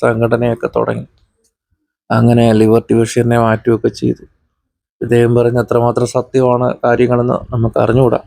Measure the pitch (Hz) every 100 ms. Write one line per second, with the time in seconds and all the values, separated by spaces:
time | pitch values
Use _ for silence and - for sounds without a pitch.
0 | 120 113 117 117 120 117 123 117 117 117
1 | 135 _ _ _ _ _ _ _ _ _
2 | - 117 117 120 117 110 110 113 - 113
3 | 113 - 120 120 113 113 - 110 113 -
4 | 120 - - _ _ _ _ _ _ _
5 | 117 120 120 120 120 120 113 120 120 120
6 | 120 127 - 131 127 123 123 - 120 120
7 | 123 123 123 - - 120 113 - 117 117
8 | 127 117